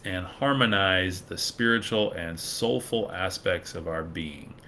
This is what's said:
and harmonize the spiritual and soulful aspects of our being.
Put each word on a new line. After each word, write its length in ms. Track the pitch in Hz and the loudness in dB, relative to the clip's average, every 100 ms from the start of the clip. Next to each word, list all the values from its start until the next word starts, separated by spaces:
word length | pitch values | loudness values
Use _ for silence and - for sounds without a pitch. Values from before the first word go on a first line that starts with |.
and 220 | 98 92 87 | -4 -4 -4
harmonize 960 | - 139 135 117 101 95 92 92 90 | -2 2 4 4 4 4 4 2 -2
the 180 | - 87 | -6 -4
spiritual 720 | - - 117 117 - 110 104 | -4 2 4 4 2 2 2
and 300 | 87 82 82 | 0 -4 -6
soulful 720 | - - 117 127 - 113 - | -6 -2 0 0 0 0 0
aspects 640 | 90 92 - 95 87 - 87 | -2 -2 -2 0 0 -2 -8
of 100 | 82 | -4
our 160 | 80 | -4
being. 520 | 82 80 78 71 - - | -4 -6 -8 -8 -14 -16